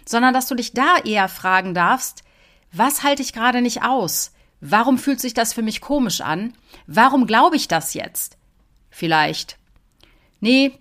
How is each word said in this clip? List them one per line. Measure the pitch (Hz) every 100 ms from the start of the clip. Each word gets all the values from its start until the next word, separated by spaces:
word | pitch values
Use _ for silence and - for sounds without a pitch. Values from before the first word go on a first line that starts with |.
sondern | - 233 254
dass | 254 254
du |
dich | 247 226
da | 240 294 349
eher | 214 214 185
fragen | - 185 185 190
darfst, | 180 175 254 - - - _ _ _ _
„Was | 170 254 285
halte | 285 285
ich | 262
gerade | 226 240 247
nicht | 240 226
aus? | 233 262 175 - - _ _ _
Warum | 143 208 240 254
fühlt | - 269
sich | 254
das | 233 226
für | -
mich | 220 214
komisch | - 285 233 -
an? | - 160 226 - _ - -
Warum | 156 254 269 208
glaube | 220 320 320
ich | -
das | 165 -
jetzt?“ | - - - - _ _ _ _ _ _
Vielleicht, | - 170 160 151 156 - - _ _ _ _ _ _ _ _
„Nee, | 214 262 269 -